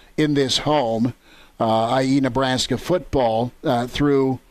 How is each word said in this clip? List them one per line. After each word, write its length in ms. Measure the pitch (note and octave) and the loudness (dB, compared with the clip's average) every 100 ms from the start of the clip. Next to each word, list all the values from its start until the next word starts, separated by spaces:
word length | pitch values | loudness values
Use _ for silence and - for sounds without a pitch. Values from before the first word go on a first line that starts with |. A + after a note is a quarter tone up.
| - - | -10 -2
in 160 | D3+ | 0
this 260 | C#3+ C3 - | 0 0 0
home, 540 | - D3+ A#2+ A2+ B2 - _ - - - | 0 0 0 0 -2 -4 _ -20 -20 -4
uh, 300 | A#2 A2+ A2+ | 0 2 2
i 140 | B2+ | 0
e 160 | C3+ C#3 | 2 2
Nebraska 580 | C3+ A#2+ C3 B2+ - B2 | 0 0 0 0 -2 -4
football, 720 | - F3 - C3+ A#2+ A2 B2 - | -2 -2 0 0 2 0 -2 -4
uh, 240 | D#3+ A#2+ B2 | -2 -2 -2
through 520 | - C#3+ C#3 C3+ B2+ - | 0 2 2 2 -2 -10